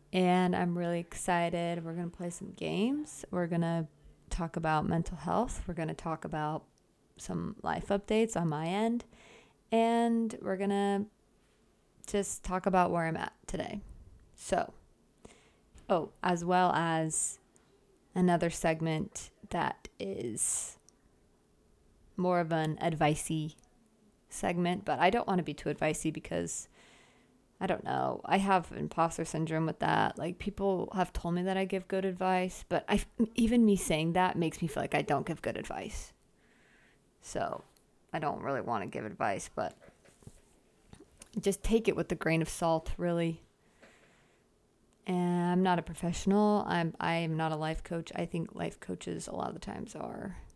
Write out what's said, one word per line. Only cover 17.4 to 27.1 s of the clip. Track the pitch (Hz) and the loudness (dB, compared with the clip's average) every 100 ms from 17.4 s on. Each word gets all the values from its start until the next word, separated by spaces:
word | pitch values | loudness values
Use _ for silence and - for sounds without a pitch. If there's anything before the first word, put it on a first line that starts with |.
| _ _ _ _ _ _ _ 180 | _ _ _ _ _ _ _ 4
another | 180 175 170 | 6 6 2
segment | - 170 160 160 160 - - - _ - | 0 0 2 0 0 -4 -8 -14 _ -6
that | 175 143 - - - | -2 -2 -4 -10 -10
is | 196 190 120 110 - - - - _ _ _ _ _ _ _ _ _ _ _ _ _ - | -8 -6 -6 -2 -2 -2 -6 -12 _ _ _ _ _ _ _ _ _ _ _ _ _ -4
more | 180 180 | 2 2
of | 165 | 2
an | 165 156 156 | 0 0 0
advicey | 170 156 156 156 - 160 156 - _ _ _ _ _ _ _ | 0 2 2 2 -2 -4 -4 -8 _ _ _ _ _ _ _
segment, | - 196 175 175 180 - | -6 -2 0 0 0 0
but | 135 | 4
I | 175 | 4
don't | 233 - | 4 2
wanna | 185 | 0
be | 151 | 0
too | 143 - | -4 -4
advicey | 147 156 156 160 | 0 0 0 -2
because, | 151 - - 170 - - _ - - - | -4 -4 -4 -4 -6 -10 _ -20 -20 -20